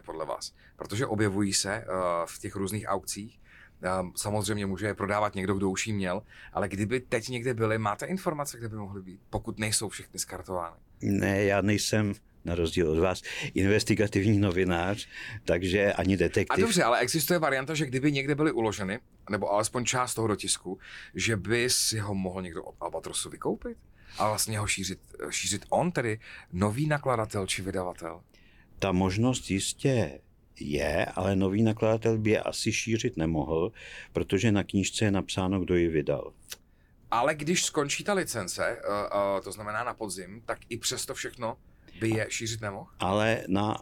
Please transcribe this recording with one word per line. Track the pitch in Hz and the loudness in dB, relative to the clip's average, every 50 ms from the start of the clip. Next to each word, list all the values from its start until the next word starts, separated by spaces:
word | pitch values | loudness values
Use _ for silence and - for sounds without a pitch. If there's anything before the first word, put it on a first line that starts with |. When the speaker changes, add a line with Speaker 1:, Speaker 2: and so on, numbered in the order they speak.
| - | -8
Speaker 1:
podle | - 80 80 78 | -10 -8 -6 -6
vás? | 69 55 - - - - - - - - | -6 -6 -6 -8 -12 -14 -16 -20 -18 -14
Protože | - 78 76 101 110 143 | -12 -8 -6 -4 -2 -2
objevují | - 107 104 107 101 95 101 104 98 98 | 0 2 2 2 4 4 2 2 2 2
se, | - - 98 101 | 0 0 0 -2
eh, | 113 - - 92 92 92 87 85 85 82 | -4 -4 -4 -2 0 0 0 0 0 -2
v | - - - | -4 -6 -10
těch | - 98 95 | -10 -8 -6
různých | 98 98 92 104 104 - | -4 -4 -4 -4 -4 -2
aukcích, | - 98 95 - - - 98 104 113 - - - - - - - - - - - | -2 -4 -2 -4 -6 -8 -8 -10 -12 -16 -20 -20 -20 -20 -20 -20 -20 -12 -6 -4
ehm, | 90 92 95 90 87 - | -2 0 0 -2 -4 -4
samozřejmě | - - 107 104 107 98 101 107 104 101 | -6 -4 -2 -2 0 0 0 -2 -2 -2
může | 98 95 87 107 | -2 -2 -2 -2
je | 104 98 | -2 -2
prodávat | - 101 95 104 104 107 104 101 | -2 0 0 2 2 2 0 0
někdo, | 98 92 98 98 | 0 0 0 2
kdo | 98 98 95 | 2 2 0
už | 95 - - | 0 0 -2
jí | 113 107 | -2 -2
měl, | 101 95 90 90 104 - - - - - - - | -2 0 -2 -2 -4 -6 -10 -18 -20 -14 -6 -4
ale | 87 101 95 | -2 -2 -2
kdyby | 98 95 107 101 127 127 | -2 -2 -2 0 0 -2
teď | - - 123 113 107 131 | -2 -2 -4 -2 -2 -4
někde | 127 120 113 131 120 | -6 -4 -2 -2 0
byly, | 110 113 107 110 | 0 2 2 2
máte | 110 107 104 104 - 143 | 2 0 0 -2 -2 -4
informace, | 120 180 185 - 180 156 147 143 143 - | -4 -4 -4 -2 -2 -4 -4 -4 -6 -8
kde | 117 117 110 | -8 -8 -8
by | 107 | -8
mohly | 110 101 95 101 98 | -8 -8 -8 -10 -10
být, | 92 92 92 - - - | -12 -12 -16 -18 -8 -6
pokud | - 104 - 113 98 104 | -6 -4 -4 -6 -4 -2
nejsou | 107 107 107 - 110 95 | -2 0 0 0 -2 -4
všechny | - - - - - 90 | -6 -10 -14 -10 -8 -8
skartovány? | - - 95 90 - - 92 87 82 82 82 - - - - - | -8 -8 -8 -10 -6 -4 -4 -4 -4 -6 -8 -14 -20 -20 -10 -4
Speaker 2:
Ne, | 113 104 101 98 98 98 98 98 104 | 0 2 2 4 4 4 4 4 4
já | 98 98 98 | 4 4 4
nejsem, | 92 104 104 98 - - 110 107 107 101 101 - _ _ _ - - | 4 4 4 2 2 2 2 2 2 0 -2 -6 _ _ _ -10 -6
na | 85 87 | -2 0
rozdíl | 87 82 80 - 90 85 76 | 0 0 2 2 2 2 4
od | 80 80 | 4 4
vás, | 90 92 92 - - - - - - - - | 4 2 2 -2 -6 -10 -8 -8 -8 -4 0
investigativní | - 95 98 104 104 - - 110 104 104 104 - 101 95 113 107 101 | 2 4 4 4 4 4 4 2 2 2 2 2 4 4 6 6 6
novinář, | 104 98 85 92 92 90 87 85 87 95 104 104 - - - - - - 110 - - | 4 4 4 2 2 2 2 2 0 0 -2 -4 -6 -10 -14 -14 -12 -12 -12 -6 0
takže | - 82 87 92 92 90 104 98 101 - | 0 2 2 2 2 2 4 4 4 2
ani | - 87 92 98 | 2 2 2 4
detektiv. | 87 85 80 - 104 92 - - | 4 4 2 2 2 0 2 2
Speaker 1:
A | 185 | 4
dobře, | 214 233 202 180 131 | 4 4 4 4 4
ale | 117 123 104 | 4 4 4
existuje | 123 127 - 160 143 - 180 175 | 4 2 2 0 2 2 2 4
varianta, | 156 143 135 131 139 147 160 | 4 4 2 2 0 0 -2
že | 147 156 | -2 0
kdyby | 127 120 131 131 151 | 0 0 2 2 2
někde | 143 139 135 143 143 | 2 2 0 0 2
byly | 139 156 160 | 2 2 2
uloženy, | - 117 113 110 98 104 98 92 104 - - _ - - - - | 2 2 2 2 0 0 -2 -4 -4 -6 -8 _ -20 -14 -6 -4
nebo | 104 98 98 73 | -2 0 0 2
alespoň | 101 104 110 - - 127 117 | 2 2 2 0 -2 -2 -2
část | - - 127 127 117 - | 0 0 0 0 0 0
toho | 113 113 | 0 0
dotisku, | 110 101 - - 92 - - - 90 95 - - - - - - - - | 0 0 0 -2 -2 -4 -4 -4 -8 -10 -10 -12 -16 -18 -18 -16 -10 -4
že | 95 92 107 113 | -2 0 0 0
by | 95 85 101 117 120 120 127 | 0 0 0 2 2 2 2
si | - - - - 110 110 | 2 2 0 0 0 -2
ho | 98 101 101 | -2 -2 -2
mohl | 98 95 90 90 95 | -2 -2 -2 -4 -4
někdo | 92 87 80 90 - | -6 -6 -8 -10 -10
od | - - - | -10 -10 -8
Albatrosu | - 85 80 82 - 82 82 - - - | -8 -6 -6 -6 -8 -6 -6 -6 -6 -8
vykoupit? | - - - 147 208 226 - 247 226 - - - - - - - - | -8 -6 -4 -4 -4 -4 -6 -10 -12 -12 -18 -20 -20 -20 -20 -10 -4
A | - 98 | -2 0
vlastně | 107 107 104 - 110 110 107 | 0 0 0 -2 -2 -2 -2
ho | 104 | -2
šířit, | 95 - 98 92 90 92 - - - - - - 78 | -2 -2 -2 -4 -6 -8 -10 -14 -18 -14 -12 -8 -6
šířit | - - - - 104 - - - | -6 -4 -2 -2 -4 -4 -2 0
on, | - 113 143 180 | 0 2 2 2
tedy | 175 147 120 110 107 110 - - - - - - - | 0 0 -2 -2 -2 -4 -8 -14 -18 -20 -14 -6 0
nový | 87 104 107 104 135 156 | 2 2 2 2 2 0
nakladatel | 151 151 143 - 135 123 110 107 110 - 104 95 | 0 0 0 0 0 0 0 0 -2 -2 -2 -2
či | 95 - - | -2 -2 -4
vydavatel? | 92 98 95 95 90 90 85 - 85 82 82 85 - _ _ - - - - - - - - - | -4 -4 -4 -2 -4 -4 -6 -8 -10 -12 -12 -12 -16 _ _ -20 -20 -20 -20 -20 -20 -20 -6 -2
Speaker 2:
Ta | 101 95 | 0 2
možnost | 90 90 95 92 92 104 117 127 123 - - - | 4 4 4 4 2 2 2 2 2 0 -2 -2
jistě | 95 95 - - - - - 139 131 117 92 71 69 71 - _ - _ _ _ - - | -2 0 0 -2 -2 0 2 2 2 2 2 0 -4 -10 -18 _ -20 _ _ _ -14 -10
je, | 73 71 73 69 71 76 78 87 - | -6 -2 0 0 2 2 2 0 0
ale | - - 92 92 98 101 | -2 -2 -2 0 2 2
nový | 95 98 92 98 107 113 | 2 2 2 4 4 4
nakladatel | 110 110 - 113 110 113 110 110 113 113 | 4 2 2 2 2 2 2 2 2 2
by | 113 107 104 | 2 2 2
je | 107 - | 2 2
asi | - - - - - 113 107 | 2 -2 -4 -2 -2 -2 -2
šířit | - - 113 113 107 - 117 - | -2 0 0 0 0 0 -2 -2
nemohl, | 80 80 82 82 76 67 71 80 80 87 113 - - - - - - - - - | 0 0 2 2 0 0 0 0 0 0 -2 -4 -8 -16 -16 -16 -16 -12 -6 -4
protože | - 85 - 101 95 120 113 | -2 0 2 2 4 4 4
na | 101 98 92 | 4 4 2
knížce | - - 101 92 - - - 110 | 2 2 0 0 0 0 2 2
je | 104 | 4
napsáno, | 98 95 - - - 101 92 92 98 95 | 4 2 0 0 -2 0 0 2 2 0
kdo | 87 - 90 | 2 2 4
ji | 87 85 | 4 4
vydal. | 82 78 76 71 76 71 69 - 73 - - - - - - _ _ _ _ _ _ _ _ - - | 4 2 2 2 0 0 -2 -4 -8 -14 -18 -18 -18 -18 -18 _ _ _ _ _ _ _ _ -8 -2
Speaker 1:
Ale | 113 117 127 151 160 | 0 2 2 2 2
když | 147 147 156 180 165 - | 0 0 0 0 2 0
skončí | - - 160 143 143 - - 147 | 0 0 0 0 0 -2 -2 -2
ta | - 202 | 0 0
licence, | 185 156 - - 110 90 87 - - 85 | 0 0 -2 -2 -4 -4 -4 -2 -2 0
eh, | 85 120 | 0 -2
eh, | - - 98 101 104 101 - - 101 101 98 98 95 | -2 -2 -2 0 0 0 0 0 2 2 2 0 0
to | - 101 | -2 -6
znamená | 92 104 107 104 107 110 123 | -10 -10 -8 -6 -4 -4 -4
na | 120 110 | -4 -6
podzim, | - 113 98 87 95 90 87 104 117 - | -6 -6 -6 -6 -8 -10 -12 -14 -10 -8
tak | - 110 - - - | -8 -8 -8 -8 -10
i | - | -8
přesto | - - - 131 113 - - 127 | -4 -4 -4 -4 -4 -6 -6 -6
všechno | - - 120 - - 117 113 131 - - - - - - - - - | -8 -8 -8 -8 -6 -6 -6 -6 -8 -14 -20 -20 -20 -20 -18 -8 -2
by | 113 110 | -2 0
je | 110 110 104 - | 0 0 -2 -2
šířit | - - 117 107 113 110 | -4 -4 -4 -4 -6 -4
nemohl? | 110 101 98 107 160 - - - | -6 -6 -6 -8 -10 -12 -8 -2
Speaker 2:
Ale | 101 92 101 104 107 113 113 - - | 0 2 4 4 4 4 4 2 0
na, | - 95 98 104 110 - - | 0 2 2 2 2 0 -2